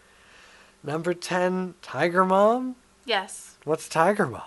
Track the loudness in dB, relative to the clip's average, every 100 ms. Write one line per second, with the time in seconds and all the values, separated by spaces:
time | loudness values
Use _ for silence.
0 | _ _ _ -20 -20 -20 -20 _ -8 -6
1 | -4 -4 -4 0 0 -2 -4 -10 -10 -2
2 | 0 2 4 6 4 4 -2 -10 _ _
3 | -4 -2 -4 -12 -18 -10 -4 -4 -2 2
4 | 2 2 0 -4